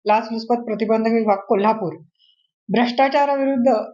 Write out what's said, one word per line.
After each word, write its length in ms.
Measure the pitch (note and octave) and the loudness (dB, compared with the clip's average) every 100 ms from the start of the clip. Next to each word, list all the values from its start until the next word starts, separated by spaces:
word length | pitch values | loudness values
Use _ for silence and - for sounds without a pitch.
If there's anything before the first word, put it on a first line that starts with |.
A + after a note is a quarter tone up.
| G3+ | 0
लाचलुचपत 500 | G#3+ A3+ A3+ - A#3+ | 0 0 -8 -2 -4
प्रतिबंध 520 | - G#3 G#3+ A3 A3+ | -2 -4 0 0 2
विभाग, 280 | A3+ G#3+ G3 | 0 2 0
कोल्हापूर. 580 | - G#3 G#3 A3 F#3 E3 - _ _ _ _ _ - | 0 0 2 0 -4 -8 -18 _ _ _ _ _ -4
भ्रष्टाचाराविरुद्ध 1000 | G#3 A#3+ A#3+ C4+ C#4+ C#4+ C#4 C4+ C4+ A#3 G#3+ - | 0 0 2 2 2 0 0 0 0 2 0 -2